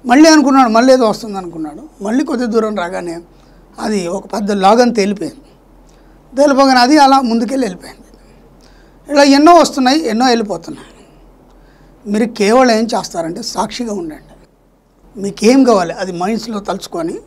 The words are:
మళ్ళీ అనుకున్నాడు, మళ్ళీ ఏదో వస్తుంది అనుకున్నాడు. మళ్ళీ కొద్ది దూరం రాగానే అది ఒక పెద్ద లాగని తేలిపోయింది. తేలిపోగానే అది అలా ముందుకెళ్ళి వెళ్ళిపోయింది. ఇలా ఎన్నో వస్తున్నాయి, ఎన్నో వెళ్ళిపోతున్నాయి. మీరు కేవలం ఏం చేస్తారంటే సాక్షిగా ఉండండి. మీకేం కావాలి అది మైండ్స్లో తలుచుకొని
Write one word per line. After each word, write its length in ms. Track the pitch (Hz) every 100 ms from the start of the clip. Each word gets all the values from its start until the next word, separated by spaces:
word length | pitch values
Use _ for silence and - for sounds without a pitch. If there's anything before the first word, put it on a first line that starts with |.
| 247
మళ్ళీ 240 | 254 320
అనుకున్నాడు, 380 | 311 269 269 247
మళ్ళీ 240 | 220 254
ఏదో 160 | 254 220
వస్తుంది 300 | 202 220 196
అనుకున్నాడు. 640 | 180 165 156 160 302 _
మళ్ళీ 200 | 202 247
కొద్ది 220 | 311 247 247
దూరం 300 | 226 220 208
రాగానే 440 | 175 185 175 170 - _ _ _ _ -
అది 280 | 226 208 170
ఒక 200 | 196 -
పెద్ద 240 | 202 202
లాగని 420 | 202 190 233 240
తేలిపోయింది. 460 | 233 196 202 156 - _ _ _ _ _ _ _ _ _ 254
తేలిపోగానే 440 | 285 262 269 254
అది 180 | 247 302
అలా 220 | 269 269
ముందుకెళ్ళి 460 | 247 226 247 269 226
వెళ్ళిపోయింది. 400 | 175 - - _ _ _ _ _ _ _ _ _ _ -
ఇలా 100 | 285
ఎన్నో 320 | 285 277 311
వస్తున్నాయి, 540 | 349 285 - 254 302 285
ఎన్నో 180 | 214 254
వెళ్ళిపోతున్నాయి. 600 | 233 208 170 - 269 - _ _ _ - _ _ _ _ _ _ _ 214
మీరు 140 | 208
కేవలం 460 | 233 233 202 247 254
ఏం 140 | 220
చేస్తారంటే 580 | 226 185 - 349 330 240
సాక్షిగా 500 | 220 180 220 - 240
ఉండండి. 420 | 202 165 143 _ _ _ _ _ _ _ _ _ 220
మీకేం 440 | 196 - 208 269
కావాలి 300 | 247 208 170
అది 180 | 165 190
మైండ్స్లో 480 | 175 185 226 226 214
తలుచుకొని 580 | 196 196 - 339 320 392